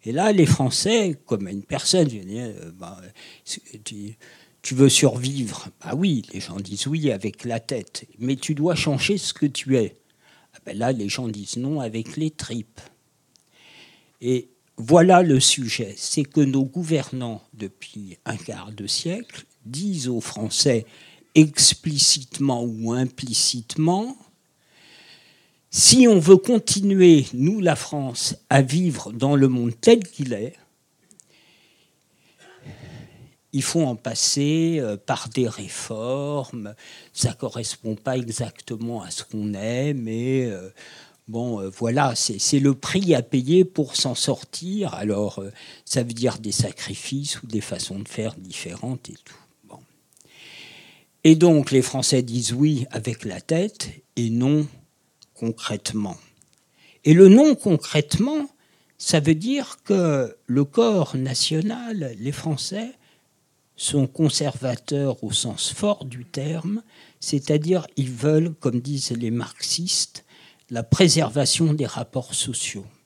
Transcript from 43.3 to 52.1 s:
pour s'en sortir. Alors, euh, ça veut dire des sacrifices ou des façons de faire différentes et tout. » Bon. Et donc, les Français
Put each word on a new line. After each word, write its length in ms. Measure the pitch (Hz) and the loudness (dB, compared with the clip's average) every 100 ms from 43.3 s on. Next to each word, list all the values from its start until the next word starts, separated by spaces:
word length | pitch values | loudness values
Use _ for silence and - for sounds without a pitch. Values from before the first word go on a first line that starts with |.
| 139 123 175 | -2 2 4
pour 320 | 185 - 139 - | 4 0 -4 -2
s'en 200 | 135 120 | -4 -2
sortir. 760 | - - - - 175 208 180 | -4 -4 -6 -14 -8 -6 -6
Alors, 460 | - 107 101 104 - | -6 -4 -2 -4 -6
euh, 120 | 98 - - - - | -14 -16 -20 -20 -4
ça 180 | 131 | -2
veut 100 | 120 | -2
dire 260 | 113 120 104 | -2 -2 -2
des 120 | 110 | -6
sacrifices 880 | 98 98 - - 101 - 139 143 - | -2 -4 -4 -12 -10 -8 -8 -6 -10
ou 40 | 120 | -6
des 140 | 110 | -8
façons 380 | - 90 - 98 | -6 -10 -8 -10
de 100 | 101 | -10
faire 260 | - 110 - | -8 -8 -10
différentes 760 | 92 - - 87 120 127 - | -16 -14 -14 -10 -10 -10 -12
et 60 | - | -20
tout. » 160 | - - _ _ | -20 -20 _ _
Bon. 160 | _ - _ _ _ _ _ - - - - - - _ _ _ | _ -20 _ _ _ _ _ -20 -20 -20 -20 -20 -20 _ _ _
Et 120 | 160 160 | 6 8
donc, 360 | 175 156 131 | 8 6 4
les 100 | 135 | 2
Français 420 | 123 135 123 | 2 -2 0